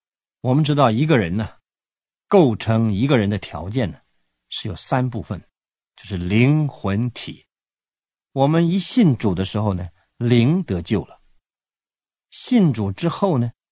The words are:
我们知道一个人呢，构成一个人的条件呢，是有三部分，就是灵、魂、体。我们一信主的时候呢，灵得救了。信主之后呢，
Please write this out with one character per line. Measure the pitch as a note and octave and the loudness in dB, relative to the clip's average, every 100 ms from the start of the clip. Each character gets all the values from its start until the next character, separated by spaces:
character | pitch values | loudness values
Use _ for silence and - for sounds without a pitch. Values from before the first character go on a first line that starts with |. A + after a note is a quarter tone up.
| _ _ _ _ | _ _ _ _
我 | B2 | -2
们 | C3 | 0
知 | D3 | 0
道 | D3 C3 | 2 2
一 | A2 | 2
个 | D#3 C#3 | 0 0
人 | E2+ G2 | 0 -4
呢， | G#2+ - _ _ _ _ _ _ _ | -6 -12 _ _ _ _ _ _ _
构 | G3+ C#3+ | 4 4
成 | G#2+ - A2+ A2+ | 2 0 0 0
一 | G2 C#3 | 0 0
个 | C3 | 2
人 | G2+ | 2
的 | G#2 | -2
条 | - - F2 | -6 -12 -8
件 | B2 G2+ | -4 -6
呢， | - _ _ _ _ _ | -8 _ _ _ _ _
是 | - G#2+ | -12 -10
有 | E2+ | -10
三 | - C3 B2+ | -6 -4 -2
部 | A2+ | -6
分， | - E2+ - _ _ _ _ _ | -8 -12 -12 _ _ _ _ _
就 | |
是 | - F#2 | -10 -6
灵、 | F2 G#2+ C3 D3+ D3 | 0 2 4 2 0
魂、 | - G2 G2+ B2 | -4 -4 -2 -4
体。 | - - - _ _ _ _ _ _ _ _ _ | -6 -14 -16 _ _ _ _ _ _ _ _ _
我 | C#3 C#3 | 0 2
们 | E3 E3+ | 2 2
一 | F#3+ | 0
信 | - - F#3 A#2+ | -2 2 4 4
主 | G#2+ | 0
的 | F2+ | -2
时 | F#2+ G#2 | -4 -2
候 | G#2+ | -2
呢， | F#2 F2+ - _ _ | -4 -8 -14 _ _
灵 | A#2+ A#2+ A#2+ F3+ | 2 4 4 2
得 | F3 F#2 | -2 -6
救 | E2+ G2+ C#2 | -2 -4 -4
了。 | - _ _ _ _ _ _ _ _ _ _ _ | -14 _ _ _ _ _ _ _ _ _ _ _
信 | - - B3 F3 | -14 0 4 4
主 | A2+ G2 | 2 -2
之 | G2 E3+ | -2 -4
后 | - G3 C#3 | 0 0 2
呢， | A#2+ - _ | 0 -4 _